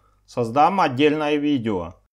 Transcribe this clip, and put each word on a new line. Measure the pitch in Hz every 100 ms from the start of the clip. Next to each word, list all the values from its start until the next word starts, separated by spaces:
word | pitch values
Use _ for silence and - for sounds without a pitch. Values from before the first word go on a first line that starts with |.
| _ _ _
создам | - 113 127 160 196
отдельное | 160 123 147 151 147
видео. | 151 147 139 113 95 82 - _